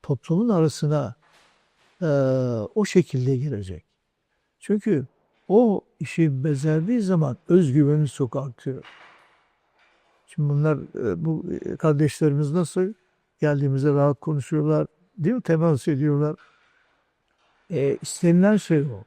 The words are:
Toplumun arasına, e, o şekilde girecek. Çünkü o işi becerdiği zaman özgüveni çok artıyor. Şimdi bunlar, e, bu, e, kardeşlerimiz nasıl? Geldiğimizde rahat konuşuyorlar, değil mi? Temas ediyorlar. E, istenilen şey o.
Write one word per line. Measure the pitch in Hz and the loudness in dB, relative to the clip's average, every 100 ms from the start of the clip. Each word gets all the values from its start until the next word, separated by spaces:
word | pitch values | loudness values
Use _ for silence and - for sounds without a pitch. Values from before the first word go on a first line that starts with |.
Toplumun | - 135 - 165 240 | -6 -8 -2 -2 2
arasına, | 185 160 - 147 151 127 - _ _ _ _ _ _ _ _ | 2 0 0 -2 -2 -4 -10 _ _ _ _ _ _ _ _
e, | 170 143 135 131 127 117 104 - | 0 2 2 0 0 -2 -4 -2
o | 202 | 2
şekilde | 185 - 131 127 131 | 2 0 -2 -2 -2
girecek. | 147 113 92 82 _ _ _ _ _ _ _ _ | -2 -6 -8 -14 _ _ _ _ _ _ _ _
Çünkü | - 208 220 160 127 _ _ _ - | -4 -2 0 -2 -2 _ _ _ 2
o | 196 240 190 _ _ | 4 4 0 _ _
işi | 156 - 160 135 | -8 0 0 2
becerdiği | 151 143 156 160 170 247 | -2 0 0 0 0 -2
zaman | 190 180 147 120 - | 2 0 0 -4 2
özgüveni | 180 151 139 143 151 147 | 4 4 4 4 4 0
çok | - 135 139 | -2 -4 -4
artıyor. | 139 117 - 135 - - - _ _ _ _ _ _ _ _ _ _ _ _ | -8 -10 -10 -10 -14 -20 -20 _ _ _ _ _ _ _ _ _ _ _ _
Şimdi | - 147 | -4 -2
bunlar, | 143 156 147 | 2 0 0
e, | - - 113 87 160 | -6 -6 -4 -2 -2
bu, | 160 - | -4 -6
e, | - - - | -8 -8 -2
kardeşlerimiz | 160 147 151 - 156 143 147 | 0 2 0 0 0 0 -2
nasıl? | 170 160 - 185 220 _ _ _ _ | -2 -2 -2 -4 -6 _ _ _ _
Geldiğimizde | 151 143 143 135 147 | -2 0 0 0 2
rahat | 143 143 139 | 2 2 0
konuşuyorlar, | - 151 - 156 151 151 151 _ _ - | -4 -6 -4 -2 0 0 -2 _ _ -4
değil | 160 247 | -2 -2
mi? | |
Temas | - 160 165 139 - | 0 0 2 0 0
ediyorlar. | 139 151 143 151 156 _ _ _ _ _ _ _ _ _ _ _ _ _ | 0 0 0 -2 -4 _ _ _ _ _ _ _ _ _ _ _ _ _
E, | 160 139 - | -2 -2 -2
istenilen | - - 170 175 190 214 | -8 -2 4 6 6 2
şey | - 160 | 2 0
o. | 147 104 | 0 -8